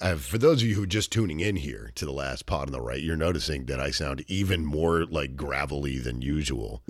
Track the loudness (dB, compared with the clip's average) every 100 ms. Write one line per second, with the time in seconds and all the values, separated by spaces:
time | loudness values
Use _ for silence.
0 | 0 0 0 4 6 6 4 2 2 0
1 | 0 0 0 0 0 0 -4 -8 -10 -8
2 | -6 -4 -4 -6 -2 -2 -2 -4 -4 -2
3 | 0 2 2 2 0 -4 -2 -2 -2 -2
4 | -2 -4 -4 0 2 2 0 2 4 4
5 | 2 -2 -2 -4 -4 -2 -2 -2 -2 -2
6 | -4 -4 0 0 0 -2 -4 -8 -8